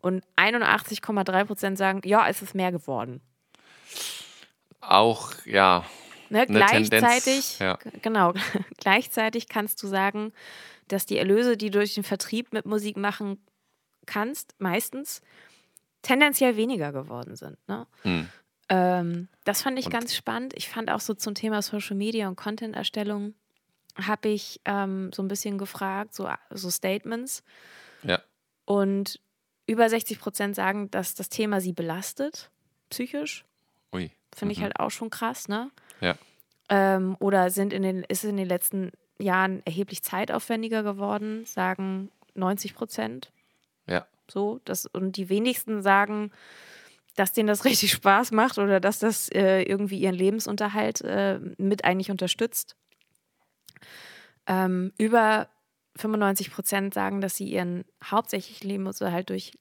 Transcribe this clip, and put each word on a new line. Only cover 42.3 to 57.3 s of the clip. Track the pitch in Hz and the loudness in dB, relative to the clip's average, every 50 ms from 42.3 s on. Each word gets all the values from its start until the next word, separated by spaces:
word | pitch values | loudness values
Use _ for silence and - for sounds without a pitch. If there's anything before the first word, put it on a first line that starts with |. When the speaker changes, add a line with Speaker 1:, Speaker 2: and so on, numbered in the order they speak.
| _ | _
Speaker 1:
neunzig | 196 185 185 202 196 - 202 - | -2 -2 0 0 -2 -4 -10 -8
Prozent. | - 233 - - - 220 220 240 254 - - _ _ _ _ _ _ _ _ _ _ _ | -8 -10 -8 -6 -6 -6 -6 -8 -10 -14 -18 _ _ _ _ _ _ _ _ _ _ _
Speaker 2:
Ja. | - 90 90 - - _ _ _ - | -4 -4 -4 -4 -6 _ _ _ -8
Speaker 1:
So, | - 196 202 208 226 262 - | -4 -4 -2 -2 -4 -6 -6
das, | - 190 - - | -6 -6 -6 -6
und | - - 185 190 190 185 | -8 -6 -4 -4 -4 -4
die | 196 185 | -6 -2
wenigsten | 180 190 208 226 254 247 - - 214 220 208 | 0 0 2 2 0 0 -2 -4 -4 -4 0
sagen, | 190 202 196 196 208 208 214 208 208 202 - - - - - - - - - - - - - _ _ _ _ | 4 4 6 6 4 2 0 -4 -6 -6 -8 -14 -20 -20 -20 -20 -20 -20 -20 -20 -20 -20 -20 _ _ _ _
dass | - 196 190 - | 0 0 2 2
denen | 233 214 | 2 2
das | 208 208 202 - | 2 2 2 2
<laughs> | |
richtig | 269 233 - - 196 | 2 2 4 4 2
Spaß | - - - 196 196 208 247 - | 2 4 6 6 6 6 4 4
macht | 220 220 226 254 - | 4 4 4 4 2
oder | 208 202 202 196 190 | 2 2 4 4 4
dass | 190 202 214 - | 4 2 2 2
das, | 208 226 208 - - - | 0 0 0 0 -4 -2
äh, | - 190 196 190 190 190 180 | 2 4 4 6 6 4 4
irgendwie | - 196 196 208 196 196 190 | 2 0 0 0 -2 -2 0
ihren | - 190 185 | 0 0 2
Lebensunterhalt, | 180 190 196 214 226 - - 208 202 214 208 202 214 214 220 214 - | 2 2 2 2 0 -2 -4 -2 -2 -2 -2 0 0 0 0 -2 -4
äh, | - - 196 202 196 196 190 - - - - | -4 -2 0 0 0 0 0 -2 -6 -10 -6
mit | - 196 196 208 196 - | -2 0 0 0 2 4
eigentlich | - 185 190 190 - | 2 2 2 0 -4
unterstützt. | 196 185 185 180 - - 233 240 - - - - - _ _ _ _ _ _ _ _ _ _ _ _ _ _ _ _ _ _ - - _ - - - - - - - - - - _ _ _ | -4 -2 -2 -2 0 -2 -2 -2 -2 -6 -8 -8 -14 _ _ _ _ _ _ _ _ _ _ _ _ _ _ _ _ _ _ -20 -20 _ -20 -20 -20 -20 -20 -20 -20 -20 -20 -20 _ _ _
Ähm, | - 190 185 185 185 185 180 185 190 - | -2 0 2 2 2 2 0 0 -2 0
über | - 220 220 233 233 220 214 214 214 - - _ _ _ _ _ _ _ _ _ | 0 2 4 6 6 6 6 4 2 0 -4 _ _ _ _ _ _ _ _ _
fünfundneunzig | - - 214 214 214 208 196 196 - 196 - | -6 -4 -2 2 2 4 4 2 0 -2 -6
Prozent | - - 190 - 202 202 196 196 196 | -8 -8 -4 -2 -2 -2 -2 -2 -2
sagen, | 202 196 196 196 196 | -2 -2 0 -2 -2
dass | 196 190 | -4 -4